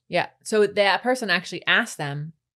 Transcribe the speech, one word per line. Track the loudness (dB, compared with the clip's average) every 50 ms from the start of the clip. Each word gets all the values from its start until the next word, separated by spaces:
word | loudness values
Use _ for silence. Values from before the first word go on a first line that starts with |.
| _ -4
Yeah. | -2 -2 -2 -4 _ _ -6
So | -2 2 2 2
that | 4 4 2 4 4 2 2
person | 0 -2 -2 0 0 0
actually | 0 0 0 -4 -10 -6 0
asked | 2 2 2 2 0 -4 -8
them, | -6 -6 -6 -8 -10 -12 -14 _ _ _ _